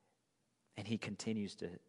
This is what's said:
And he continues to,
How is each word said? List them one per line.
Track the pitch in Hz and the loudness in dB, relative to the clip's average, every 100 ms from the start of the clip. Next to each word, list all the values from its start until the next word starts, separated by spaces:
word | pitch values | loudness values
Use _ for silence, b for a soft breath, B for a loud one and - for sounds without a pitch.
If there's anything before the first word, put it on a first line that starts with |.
| _ _ _ _ _ _ _ - | _ _ _ _ _ _ _ -8
And | 107 | 0
he | 110 | 2
continues | - 98 113 110 101 - | 2 0 2 2 0 -2
to, | 90 87 | -4 -6